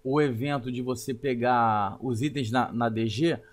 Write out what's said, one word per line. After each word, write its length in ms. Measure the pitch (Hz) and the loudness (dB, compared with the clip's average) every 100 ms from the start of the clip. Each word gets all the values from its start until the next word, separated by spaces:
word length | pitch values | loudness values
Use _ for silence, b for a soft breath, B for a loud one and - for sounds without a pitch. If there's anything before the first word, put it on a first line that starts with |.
o 180 | 131 143 | -2 2
evento 500 | 147 113 143 143 127 | 2 0 -2 -2 -4
de 100 | 123 | -4
você 320 | 123 123 - | -4 -4 -4
pegar 840 | 120 139 123 123 123 113 107 101 101 | -4 -2 0 2 4 4 2 0 -4
os 220 | 131 113 | -4 -2
itens 280 | 147 143 113 | -2 -2 0
na, 200 | 127 120 | 0 0
na 160 | 117 117 | 0 0
D 180 | 110 113 | 0 -2
G, 340 | 104 165 147 B | 0 0 0 B